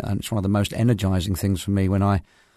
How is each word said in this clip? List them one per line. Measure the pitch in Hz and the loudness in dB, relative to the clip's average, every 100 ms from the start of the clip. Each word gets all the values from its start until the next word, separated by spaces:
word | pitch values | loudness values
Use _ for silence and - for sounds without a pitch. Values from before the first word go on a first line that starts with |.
and | - 101 | 0 -4
it's | - | -4
one | 110 | -2
of | |
the | 95 | 0
most | 104 98 | 0 0
energizing | - 120 101 95 92 87 | 0 2 2 2 0 0
things | 92 98 92 | -2 0 -2
for | - | 0
me | 101 95 | 0 2
when | 98 | 2
I, | 101 98 - _ _ | 2 0 -4 _ _